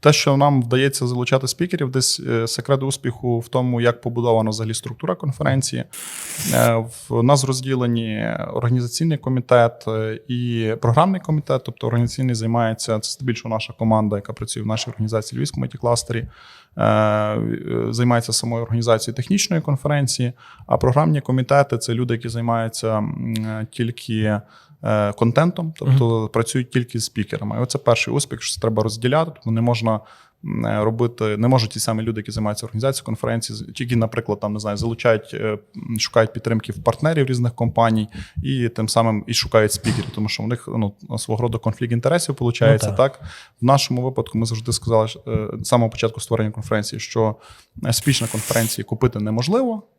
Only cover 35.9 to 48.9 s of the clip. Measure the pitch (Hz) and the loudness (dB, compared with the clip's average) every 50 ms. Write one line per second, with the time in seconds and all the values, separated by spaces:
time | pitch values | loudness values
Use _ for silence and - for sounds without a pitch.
35.9 | 117 110 - - - 120 113 107 - 113 - 117 113 110 - - 107 - - - | -4 -2 -4 2 4 4 4 4 0 -6 -4 -2 -2 -2 -2 -4 -8 -2 0 0
36.9 | 110 - - 156 165 156 139 131 131 123 120 120 120 - 120 113 - - 117 113 | 0 2 0 0 2 2 2 2 2 0 0 -2 0 0 -2 0 2 4 4 4
37.9 | 113 110 107 104 - 95 95 - _ - 80 135 135 131 120 113 - - 110 107 | 4 2 0 -2 -6 -12 -14 -10 _ -6 -4 -2 -2 0 0 -2 -2 -2 -4 0
38.9 | - 117 113 117 110 104 - - 117 - - - - 113 107 107 - - - 113 | 2 2 4 4 2 0 -2 -2 -2 -2 -2 4 4 4 4 4 0 -2 -2 -2
39.9 | - - - - - - 107 107 - - 110 110 123 120 - - - 113 107 101 | -2 -2 -4 -6 -4 -4 -4 -4 -4 -4 -4 -4 -4 -6 -6 -6 -2 -2 -2 -2
40.9 | 101 _ - - 117 113 - - 110 107 120 120 117 110 - 110 107 - 123 117 | -4 _ -12 -8 -8 -8 -4 -4 -2 0 0 -2 -2 -2 -2 -2 -2 -2 -2 -2
41.9 | 120 117 117 135 160 175 165 - 139 - 127 120 117 - 117 110 113 107 - 110 | -2 0 2 2 2 2 0 -2 -4 -2 0 -2 0 4 6 6 6 6 2 -2
42.9 | 104 - 131 135 135 - - - - - - - _ _ - 127 139 139 - - | 2 2 2 2 2 -4 -16 -16 -16 -16 -20 -20 _ _ 4 6 6 6 4 0
43.9 | 131 123 123 131 127 - 117 - - 110 113 113 117 113 113 120 113 - - - | -2 -2 -2 -2 -2 -2 -4 -2 0 -2 0 0 -2 -4 -4 -4 -4 -4 -2 2
44.9 | 117 110 110 110 - - - - 113 110 107 101 - 110 110 - - 123 117 113 | 2 2 2 2 -2 -10 -10 -4 -4 -2 -2 -4 -6 -8 -2 2 4 4 4 2
45.9 | - - - 110 110 - - - 117 113 110 107 107 - 107 - 120 107 104 - | 0 0 -2 -2 -2 -4 -6 -2 0 0 0 -2 -2 -6 -4 -2 -2 -2 -2 -4
46.9 | - 110 - - - 113 110 107 107 - - - - - - _ _ - - - | -8 -10 -10 -6 0 0 2 2 0 -4 -12 -20 -20 -20 -20 _ _ -8 -2 -2
47.9 | 113 - - 147 131 - 123 113 - 110 107 - - 117 113 113 - - 110 - | -2 0 2 2 2 2 0 -2 -4 -6 -4 -2 0 0 0 0 -2 -6 -6 -6